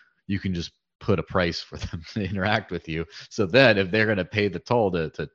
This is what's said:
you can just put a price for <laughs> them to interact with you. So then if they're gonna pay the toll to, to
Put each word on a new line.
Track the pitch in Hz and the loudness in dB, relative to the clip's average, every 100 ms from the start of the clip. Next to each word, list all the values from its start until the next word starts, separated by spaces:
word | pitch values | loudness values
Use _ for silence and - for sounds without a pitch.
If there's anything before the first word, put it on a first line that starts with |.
| _ _ - | _ _ -6
you | 98 | -4
can | 95 | -2
just | 87 82 - _ _ | -4 -6 -14 _ _
put | - 90 | -2 0
a | |
price | - 95 87 82 | 0 -2 0 -2
for | - 78 | -10 -12
<laughs> | |
them | - 85 80 | -10 -10 -10
to | 110 | -6
interact | 92 98 101 110 - | -4 -2 0 0 -2
with | 87 - | -8 -6
you. | 80 82 - - | -6 -8 -12 -8
So | - 92 | -4 2
then | 117 131 101 | 6 8 6
if | 92 | 2
they're | 107 110 | 2 2
gonna | 101 | 0
pay | 85 104 101 | -2 0 0
the | 85 | -2
toll | - 120 101 | -2 0 2
to, | 87 78 | 0 -4
to | - 76 | -6 -10